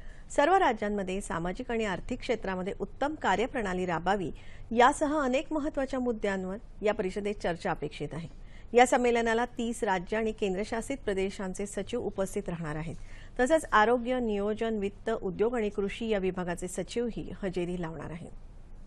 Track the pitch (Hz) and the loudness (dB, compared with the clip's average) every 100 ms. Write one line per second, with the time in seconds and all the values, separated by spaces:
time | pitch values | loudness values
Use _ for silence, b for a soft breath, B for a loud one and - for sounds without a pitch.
0 | B B B - 294 381 320 220 208 202 | B B B 4 6 6 6 2 0 0
1 | 190 190 - 180 175 190 254 233 214 175 | -2 -4 -2 -2 -2 -4 -2 -2 0 -2
2 | - 254 - 226 190 185 185 - 196 - | -4 -4 -2 -2 -2 -2 -4 -4 -6 -2
3 | 285 311 226 185 254 262 196 180 180 165 | -4 0 2 2 2 -2 -2 0 0 0
4 | 175 202 151 - B B B 226 247 294 | 2 0 -2 -6 B B B 6 8 6
5 | 285 302 262 262 - 311 302 302 269 262 | 2 2 2 2 0 -2 -2 -2 -2 -2
6 | 247 214 202 190 185 202 - - 208 214 | -2 0 0 -2 -4 -8 -10 -2 0 2
7 | 190 208 202 208 196 170 190 - 151 - | 0 -2 -4 -2 -2 0 -2 -2 -4 -6
8 | 147 147 160 - B B B 233 254 262 | -6 -6 -10 -12 B B B 8 10 8
9 | 247 233 226 226 247 - 233 233 208 185 | 6 4 4 2 0 -2 -4 -2 0 0
10 | 180 214 220 214 202 185 214 226 226 269 | 0 -2 -2 0 -2 0 -2 -4 -4 -4
11 | - 190 190 196 190 185 202 - 196 240 | -2 0 -2 -2 -6 -4 -6 -6 -4 -4
12 | 202 196 190 208 196 170 156 156 160 - | -2 -2 -2 -2 -4 -4 -4 -4 -6 -8
13 | B B B B 254 320 - 214 214 247 | B B B B 4 4 4 6 6 4
14 | 233 254 233 202 208 214 226 220 196 - | 2 0 0 0 0 0 -2 0 -2 -4
15 | 226 226 190 170 220 247 208 202 196 - | -4 -2 -2 0 2 2 0 0 -2 -2
16 | 226 208 185 185 175 175 185 - 170 240 | 0 0 0 0 -2 -4 -4 -4 -4 -2
17 | 240 180 - - 196 175 175 180 165 160 | -2 -4 -6 -6 -4 -2 -2 -2 -4 -6
18 | 151 165 165 - - - - - | -8 -10 -10 -14 -14 -16 -14 -14